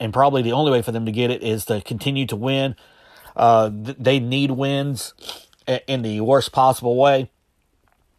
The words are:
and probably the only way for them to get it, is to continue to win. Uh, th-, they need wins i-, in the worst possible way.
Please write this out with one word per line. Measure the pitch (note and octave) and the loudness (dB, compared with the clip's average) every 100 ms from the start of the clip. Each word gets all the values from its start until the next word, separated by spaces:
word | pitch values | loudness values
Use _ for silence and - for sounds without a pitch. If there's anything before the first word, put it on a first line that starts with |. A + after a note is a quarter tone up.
and | A2+ | -4
probably | B2+ C#3+ C3+ | 2 2 2
the | A#2 | 0
only | B2+ D3+ | 0 2
way | B2+ | 2
for | A#2 | 0
them | A2+ A2+ | -4 -4
to | |
get | G#2+ A#2+ | -2 -2
it, | B2 | -2
is | A2+ A2 - | -4 -4 -4
to | G#2+ | -6
continue | - A2+ C#3 C#3 B2 | -6 -8 -4 -4 -4
to | |
win. | G#2 B2+ C3+ C3+ G#2+ _ _ _ _ - - | -4 -4 -2 -2 -6 _ _ _ _ -12 2
Uh, | A#2 A2+ G#2+ | 4 6 4
th-, | G#2 A2 C#3 | -2 -10 -4
they | B2+ C3+ | 0 0
need | A#2+ C3+ C#3 | 0 -2 -2
wins | B2+ C#3 C#3 C#3 C3 - - - - _ _ - | -2 -2 -2 -4 -6 -10 -16 -20 -20 _ _ -6
i-, | B2+ - | -4 -4
in | C3 | -4
the | A2+ G#2+ | -4 -2
worst | A2 C3+ - | 2 2 2
possible | - C3 B2+ B2 B2 | 2 4 4 0 4
way. | C#3+ C3+ C3 _ _ _ _ _ _ _ _ | 4 4 0 _ _ _ _ _ _ _ _